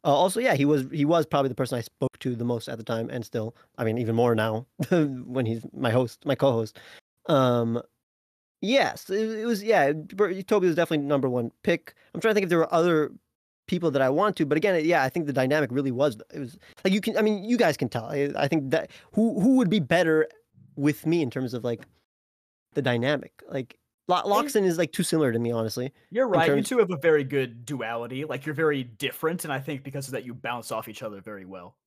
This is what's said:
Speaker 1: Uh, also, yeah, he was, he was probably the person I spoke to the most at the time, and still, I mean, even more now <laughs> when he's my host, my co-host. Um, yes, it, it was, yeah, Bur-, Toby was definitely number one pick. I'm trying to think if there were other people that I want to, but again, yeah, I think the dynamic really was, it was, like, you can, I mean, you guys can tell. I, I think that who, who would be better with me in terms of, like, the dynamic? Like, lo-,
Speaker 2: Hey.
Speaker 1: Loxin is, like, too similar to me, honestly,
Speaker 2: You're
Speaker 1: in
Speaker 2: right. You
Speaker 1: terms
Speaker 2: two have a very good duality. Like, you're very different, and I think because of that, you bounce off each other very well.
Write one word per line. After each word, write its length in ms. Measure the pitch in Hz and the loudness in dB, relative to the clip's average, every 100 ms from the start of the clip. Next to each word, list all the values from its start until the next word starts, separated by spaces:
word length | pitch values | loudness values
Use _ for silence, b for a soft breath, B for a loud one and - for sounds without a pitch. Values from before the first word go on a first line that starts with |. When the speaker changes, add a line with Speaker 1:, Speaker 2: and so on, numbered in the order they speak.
Speaker 1:
Uh, 100 | 170 | 4
also, 260 | 143 190 208 | 4 4 2
yeah, 140 | 247 | 0
he 100 | 147 | 2
was, 220 | 143 151 131 | 4 2 0
he 120 | 147 | 0
was 220 | 143 170 151 | 2 2 2
probably 220 | 143 135 | 0 0
the 60 | 123 | -2
person 200 | 127 123 | -4 -4
I 60 | |
spoke 360 | 113 _ 131 - | -6 _ -6 -4
to 140 | 135 120 | -8 -4
the 80 | |
most 240 | 120 120 120 | -2 -4 -4
at 100 | 120 | -12
the 60 | |
time, 260 | 110 113 113 | -6 -4 -4
and 140 | 127 | -8
still, 300 | 113 120 110 b b - | -8 -6 -8 b b -6
I 60 | |
mean, 140 | 117 110 | -4 -2
even 160 | 113 | 0
more 200 | 113 120 | 2 4
now 300 | 113 110 110 127 _ | 4 0 -2 -8 _
<laughs> 100 | - | 0
when 540 | 180 147 127 123 123 | 2 2 -4 -8 -4
he's 220 | 113 113 113 | -2 -4 -8
my 160 | - 127 | -4 0
host, 340 | 117 123 - | 2 0 -6
my 120 | 147 131 | -4 2
co-host. 420 | 135 117 110 B B B _ _ - | 2 2 -4 B B B _ _ 0
Um, 540 | 143 131 120 117 117 - _ _ _ _ _ _ _ | 2 4 2 0 -4 -8 _ _ _ _ _ _ _
yes, 480 | 190 269 170 - - | 0 2 2 -4 -6
it, 300 | 196 220 220 | -4 -2 -4
it 40 | |
was, 180 | 226 214 | -2 -2
yeah, 300 | 208 202 143 | 2 4 4
Bur-, 480 | 156 151 190 208 190 | 0 -6 -2 0 0
Toby 260 | 190 208 180 | 0 2 2
was 80 | 160 | 2
definitely 280 | 170 156 | 0 0
number 240 | 143 147 131 | 2 0 2
one 220 | 123 117 _ | -2 -4 _
pick. 300 | - 170 - b b | -2 -2 -4 b b
I'm 60 | 175 | -2
trying 100 | 220 | 2
to 40 | |
think 100 | 214 | 2
if 40 | 190 | 2
there 100 | 170 | 2
were 140 | 160 | 4
other 380 | 175 175 160 151 - _ _ _ _ - | 4 4 2 0 -6 _ _ _ _ -6
people 240 | 175 165 | -2 0
that 100 | 139 | 2
I 80 | 131 | 2
want 280 | 147 208 - | 4 2 0
to, 100 | 151 | 0
but 100 | 147 | 2
again, 260 | 202 175 | 2 2
yeah, 180 | 156 165 | 2 2
I 60 | 131 | 2
think 180 | 175 147 | -2 -2
the 60 | |
dynamic 380 | 135 131 151 135 | 0 2 2 0
really 180 | 123 135 | -2 -2
was, 260 | 123 147 107 - | 0 0 -2 -14
it 60 | 160 | -12
was, 180 | 127 - B B | -12 -14 B B
like, 80 | 190 | 0
you 60 | 202 | 0
can, 180 | 208 214 | 0 0
I 40 | |
mean, 200 | 214 208 | 0 0
you 140 | 208 240 | -2 2
guys 180 | 190 143 | 2 2
can 120 | 131 | -4
tell. 160 | 120 110 | -6 -6
I, 240 | 147 143 - | -2 -2 0
I 100 | 143 | 0
think 240 | 160 135 | 0 0
that 200 | 156 - B B | -4 -4 B B
who, 260 | - 226 214 | 0 0 2
who 160 | 208 262 | 4 4
would 120 | 202 | 4
be 120 | 208 | 2
better 480 | 135 170 165 156 156 - _ _ - - | 2 2 4 4 2 -4 _ _ -18 -2
with 300 | 143 147 156 | 0 0 0
me 160 | 170 | 0
in 60 | 135 | 0
terms 260 | 135 127 | -2 -4
of, 100 | 123 | -4
like, 220 | 120 117 - _ _ _ _ _ _ _ _ | -4 -6 -10 _ _ _ _ _ _ _ _
the 80 | - | -2
dynamic? 500 | 131 120 123 151 - _ - | 0 0 0 -2 -4 _ -10
Like, 280 | 147 127 - _ _ - | -8 -8 -14 _ _ -2
lo-, 80 | 180 | -2
Speaker 2:
Hey. 60 | - | 2
Speaker 1:
Loxin 360 | 208 294 226 | 0 2 2
is, 140 | 190 165 | 2 2
like, 140 | 170 | -2
too 100 | - | -2
similar 300 | 175 160 143 | -2 2 2
to 60 | 117 | 0
me, 120 | 117 | -2
honestly, 400 | 117 113 127 127 b b | -2 -4 -4 -8 b b
Speaker 2:
You're 160 | 214 254 | -2 0
Speaker 1:
in 60 | |
Speaker 2:
right. 160 | 180 165 | 2 4
You 60 | 143 | 2
Speaker 1:
terms 120 | - | 0
Speaker 2:
two 100 | 247 | 0
have 120 | 196 | 0
a 60 | 170 | 2
very 280 | 165 151 | 4 4
good 400 | 135 139 127 117 117 | 2 -2 -2 -6 -10
duality. 580 | 139 110 117 117 131 | -6 -6 -6 -6 -8
Like, 220 | 151 131 143 | -8 -8 -6
you're 80 | |
very 300 | 147 160 147 | 0 0 0
different, 600 | 123 113 127 - 160 175 | -4 -6 -6 -2 -4 -4
and 80 | 160 | -6
I 80 | 135 | -6
think 240 | 135 139 | -6 -10
because 240 | 135 139 135 | -8 -10 -8
of 40 | |
that, 120 | 127 | -8
you 100 | 123 | -8
bounce 380 | 117 117 120 110 | -10 -6 -8 -6
off 160 | 110 110 | -8 -8
each 140 | 104 | -12
other 180 | 117 101 | -12 -12
very 240 | 110 101 | -14 -16
well. 320 | 92 95 90 _ | -14 -16 -18 _